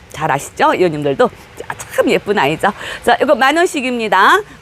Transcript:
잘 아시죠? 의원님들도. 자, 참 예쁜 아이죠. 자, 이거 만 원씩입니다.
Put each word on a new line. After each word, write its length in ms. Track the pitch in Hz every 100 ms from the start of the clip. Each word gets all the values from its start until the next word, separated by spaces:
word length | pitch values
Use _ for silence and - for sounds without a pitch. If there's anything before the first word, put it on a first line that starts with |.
| -
잘 180 | - 156
아시죠? 420 | 139 - - 302
의원님들도. 560 | - 180 151 143 135 - - - -
자, 180 | - - - -
참 140 | 349
예쁜 280 | 180 - 220
아이죠. 340 | 139 208 196 - - -
자, 140 | 233 -
이거 140 | 262 247
만 220 | 262 320
원씩입니다. 840 | 359 294 254 240 214 190 233 381 415 -